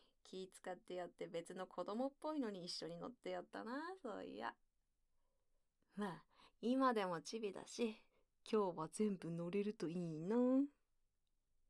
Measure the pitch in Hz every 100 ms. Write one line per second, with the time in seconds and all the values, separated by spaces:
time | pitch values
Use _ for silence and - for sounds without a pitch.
0 | - _ - 185 185 - - 180 - 180
1 | 175 - 165 165 170 180 185 - 180 214
2 | 269 - 302 311 226 196 175 - 160 170
3 | 170 - 185 180 175 196 214 269 330 381
4 | 247 190 - - - - _ _ _ _
5 | _ _ _ _ _ _ _ _ _ 190
6 | 202 160 _ _ - - 220 262 262 220
7 | 185 165 - 220 214 - - - 233 214
8 | _ _ _ _ - 214 196 165 160 -
9 | 214 190 165 170 170 196 202 214 160 175
10 | 170 156 170 233 247 262 285 _ _ _
11 | _ _ _ _ _ _